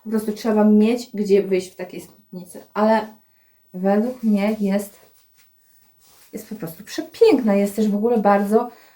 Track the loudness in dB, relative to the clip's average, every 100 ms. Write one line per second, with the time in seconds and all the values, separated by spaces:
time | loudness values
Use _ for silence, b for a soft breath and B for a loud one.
0 | -6 -4 -4 -4 -2 2 4 4 4 0
1 | -6 -8 0 2 2 -4 -4 -12 -16 -16
2 | -20 _ _ -20 -18 -20 -10 -2 2 2
3 | -2 -14 b b b b b -4 0 0
4 | 0 -2 0 0 0 -2 -2 -2 -4 -14
5 | _ _ _ _ _ _ _ _ _ _
6 | _ _ _ -18 -14 -12 -12 -14 -14 -12
7 | -12 2 4 4 2 2 0 0 -2 0
8 | 0 2 2 2 2 0 -2 B B